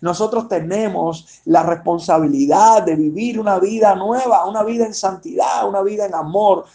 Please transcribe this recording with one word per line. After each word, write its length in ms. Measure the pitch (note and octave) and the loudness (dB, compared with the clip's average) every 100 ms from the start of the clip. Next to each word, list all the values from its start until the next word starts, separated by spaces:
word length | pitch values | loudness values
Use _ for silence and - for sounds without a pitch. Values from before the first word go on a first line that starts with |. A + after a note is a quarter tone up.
Nosotros 480 | E3+ F3 G#3+ A3+ A3+ | -6 -2 -2 -4 -4
tenemos 960 | F3+ D#3+ G3+ G#3+ F3 E3 D#3+ - - | -6 -4 -4 -4 -2 -4 -6 -14 -14
la 180 | - D#3+ | 0 2
responsabilidad 1200 | E3 E3+ E3+ E3+ E3 D#3+ D3+ C#3 C#3 F#3+ A3 A3 | 2 -2 -2 -4 0 2 2 0 2 4 6 6
de 120 | E3+ D#3 | 2 0
vivir 420 | D3+ D#3+ A#3 A3 | -2 -2 -4 -2
una 200 | G#3 F#3+ | -2 0
vida 360 | G3 A3+ G#3+ | 0 2 2
nueva, 520 | F#3 G3 B3 B3+ G3 F#3 | 2 0 -2 2 2 2
una 160 | G#3+ | -2
vida 240 | G#3+ A#3 A3 | -2 0 -2
en 80 | |
santidad, 720 | G#3 F#3+ F#3 - - B3+ A#3 G3+ | -2 -4 -6 -8 -2 0 0 -2
una 140 | G3 | -2
vida 240 | G3 G#3+ G3+ | -2 -2 -4
en 80 | |
amor, 500 | E3 D3+ F#3+ G#3 F3 - | -4 -4 0 2 2 -2